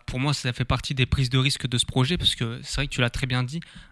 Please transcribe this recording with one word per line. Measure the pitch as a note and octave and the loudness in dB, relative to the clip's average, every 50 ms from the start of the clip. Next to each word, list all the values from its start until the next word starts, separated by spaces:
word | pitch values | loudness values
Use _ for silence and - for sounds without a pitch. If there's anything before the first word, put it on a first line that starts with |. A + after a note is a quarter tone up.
| - | -6
pour | - - B2+ | -6 -4 0
moi, | C3 D3 C#3 | 0 0 0
ça | - - B2+ | 0 -2 -2
fait | A#2 - B2+ | -2 -2 0
partie | - C3+ A#2 - - D3 | 0 0 0 -2 -2 0
des | C3+ B2+ | 0 2
prises | - - C#3 C3 A#2+ | 2 2 2 2 2
de | C3 | 2
risque | C3 C3 C#3+ - - - | 2 2 2 0 -2 -2
de | A#2+ B2 | 0 0
ce | A#2 - | 0 0
projet, | - - C3 B2+ C#3 F3+ | 2 2 2 2 2 2
parce | E3+ - - - | 0 0 0 0
que | - B2+ A2+ A#2 - C#3+ | 0 -2 -4 -4 -8 -8
c'est | - - | -6 -4
vrai | C3+ C#3+ | -2 -2
que | C#3 - | -2 0
tu | - | 2
l'as | B2 A#2 | 2 2
très | - - - | 2 0 0
bien | B2 B2 B2 B2 | 0 0 0 0
dit, | B2 D3 E3+ - - - - - - | -2 -4 -8 -10 -10 -16 -20 -20 -20